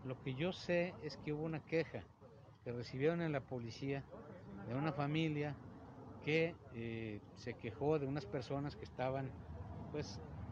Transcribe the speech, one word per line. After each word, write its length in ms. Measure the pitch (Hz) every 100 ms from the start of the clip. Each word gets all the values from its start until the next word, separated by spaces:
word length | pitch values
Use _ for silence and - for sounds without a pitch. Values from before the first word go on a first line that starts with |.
Lo 180 | 131 127
que 140 | - 131
yo 180 | 170
sé 400 | 180 - 175 175 180
es 160 | 151 -
que 160 | -
hubo 100 | 151
una 220 | 160 156 -
queja 400 | 165 156 117 92 - - - - -
que 80 | -
recibieron 500 | 120 117 131 147 170
en 100 | 165
la 120 | 147 -
policía 580 | 127 117 - 139 139 135 - - - - - -
de 80 | 123
una 160 | 156
familia 640 | 143 143 151 160 147 147 139 - - - - - -
que, 320 | - 156 165 170 -
eh, 460 | 117 117 113 113 104 -
se 220 | - - 113
quejó 420 | 120 104 143 156
de 80 | 139
unas 200 | 143 139
personas 500 | 147 120 139 143 -
que 80 |
estaban, 480 | - - 127 135 131 117 - - - - -
pues, 280 | 147 143 - - - -